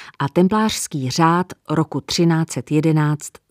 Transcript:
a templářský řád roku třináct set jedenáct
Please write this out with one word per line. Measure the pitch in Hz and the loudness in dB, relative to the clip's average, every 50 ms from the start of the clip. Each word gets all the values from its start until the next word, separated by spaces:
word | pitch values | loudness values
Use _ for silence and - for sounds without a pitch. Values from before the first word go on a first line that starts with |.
| - - - - | -14 -16 -8 -6
a | 139 - | -6 -2
templářský | - 170 185 185 214 214 220 214 - - - - - 143 131 127 | 2 2 2 4 2 0 0 0 -2 -4 -6 -8 -6 -6 -6 -4
řád | - - 165 160 170 175 180 - - - _ - | 0 2 2 4 2 2 -2 -4 -10 -16 _ -4
roku | 151 156 151 - - 139 | -2 -2 -2 -2 -4 -8
třináct | - - - - 175 170 165 160 165 - | -6 -4 -2 0 2 2 2 2 0 -2
set | - 131 117 - | -6 -8 -6 -2
jedenáct | 143 156 156 160 156 156 151 147 151 151 - - - - _ _ | 0 0 2 2 2 2 2 0 0 -2 -6 -12 -18 -20 _ _